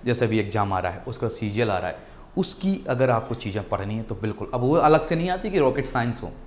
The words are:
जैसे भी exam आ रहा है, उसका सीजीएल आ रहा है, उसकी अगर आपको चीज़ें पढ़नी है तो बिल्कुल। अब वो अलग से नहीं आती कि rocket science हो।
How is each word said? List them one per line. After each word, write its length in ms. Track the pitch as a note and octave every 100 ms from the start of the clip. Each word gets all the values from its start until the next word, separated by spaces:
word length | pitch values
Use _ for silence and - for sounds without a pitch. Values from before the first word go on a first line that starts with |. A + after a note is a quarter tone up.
जैसे 220 | B2 A#2+ A#2
भी 120 | A2
exam 320 | G2+ G#2+ G2+
आ 60 | F#2
रहा 140 | F2+
है, 100 | F#2
उसका 260 | - A#2 A2+
सीजीएल 400 | - G#2+ G2+ A2+
आ 80 | F#2
रहा 100 | F2+
है, 80 | - - - - -
उसकी 420 | F3+ - F#3 G3 -
अगर 220 | B2 B2+
आपको 240 | A#2 - A#2
चीज़ें 320 | A2 G2+ F#2+
पढ़नी 280 | G2 G2+ A2
है 60 |
तो 120 | A2 G2
बिल्कुल। 340 | G#2+ G2+ G#2
अब 60 | B2
वो 140 | B2 D#3+
अलग 260 | D3+ D#3
से 120 | - E3
नहीं 140 | F3+
आती 200 | F#3 G#3+
कि 80 | F#3
rocket 260 | C3+ C3+ C3
science 360 | B2+ A#2+ A#2
हो। 80 | E2+ -